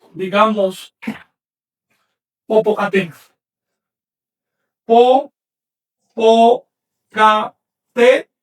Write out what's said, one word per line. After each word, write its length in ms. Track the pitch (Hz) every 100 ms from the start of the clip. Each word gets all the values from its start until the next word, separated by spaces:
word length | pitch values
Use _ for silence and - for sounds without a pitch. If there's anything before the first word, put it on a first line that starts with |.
| _
digamos, 800 | - 190 196 220 208 190 185 - _ - - _ _ _ _ _ _ _ _ _ _ _ _ _
Popocatépetl. 680 | 214 220 208 202 190 175 - _ _ _ _ _ _ _ _ _ _ _ _ _ _ _ _ - 233 247 262 294 _ _ _ _ _ _ _ _
Popocatépetl. 2250 | - 220 226 226 240 _ _ _ _ _ 214 214 214 190 _ _ _ _ - 240 285 - _